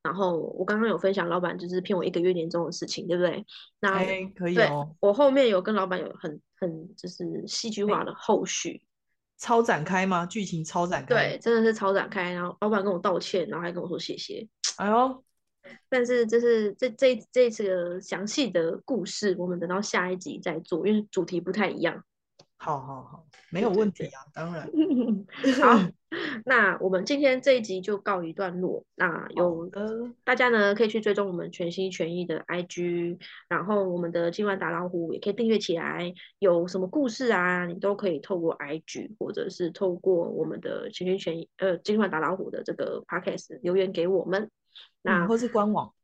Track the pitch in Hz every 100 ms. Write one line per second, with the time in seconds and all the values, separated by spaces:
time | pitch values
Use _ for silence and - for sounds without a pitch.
0 | 160 185 190 170 - - 185 214 226 170
1 | 190 196 170 175 175 175 175 185 180 190
2 | 175 175 175 180 165 170 170 175 160 -
3 | 175 175 175 - 214 - - _ 202 190
4 | 185 190 185 - 175 180 196 147 147 -
5 | 202 208 285 269 247 190 190 214 190 180
6 | 156 - 170 151 _ _ 185 160 165 -
7 | 180 - 175 160 170 - 233 214 208 185
8 | - 170 - 202 185 - - - _ _
9 | _ _ _ _ - 233 233 175 160 185
10 | 190 180 175 226 185 170 156 185 175 165
11 | 135 226 143 - 233 233 226 220 196 196
12 | - 196 180 180 175 - 214 214 196 175
13 | 196 170 - 196 156 156 175 175 180 170
14 | - - - - 220 _ - - 196 220
15 | 262 262 _ _ _ _ - - _ 254
16 | 240 247 226 233 240 226 208 196 254 220
17 | 269 233 - 254 240 220 202 185 175 175
18 | 190 170 208 - 233 180 165 - - 160
19 | 175 - 208 175 180 175 170 185 208 214
20 | 180 185 151 113 - 160 170 160 190 214
21 | 214 - 170 170 175 208 190 - 165 -
22 | - _ _ _ - _ - 143 131 135
23 | - 151 _ - _ 170 226 190 214 -
24 | 151 - - - 165 175 311 311 320 254
25 | 240 196 - - 269 254 208 233 175 -
26 | _ 339 330 247 233 247 202 175 190 185
27 | 208 285 285 254 269 254 214 185 185 202
28 | 214 190 165 165 190 180 180 - _ -
29 | 180 156 - - 175 165 175 196 214 226
30 | 240 240 - 247 247 233 202 202 220 220
31 | 214 202 202 175 170 - 175 175 190 185
32 | 165 175 175 156 - 175 175 - 175 175
33 | 170 175 - - _ 170 175 208 190 175
34 | 170 170 170 170 208 190 165 165 180 180
35 | 165 - 208 202 226 214 - 165 147 160
36 | 175 180 - _ 202 175 175 190 185 302
37 | 262 220 254 196 180 180 175 175 196 202
38 | 202 151 - 190 165 - 143 156 - -
39 | - 214 - - - 185 175 175 196 175
40 | - 180 170 - 156 - - - - -
41 | 180 190 175 165 - - 190 175 - 214
42 | 208 160 151 190 - - - - - -
43 | - 170 180 180 - 165 175 185 190 180
44 | 170 190 - 190 214 _ _ - - _
45 | 190 180 180 226 240 220 208 196 131 _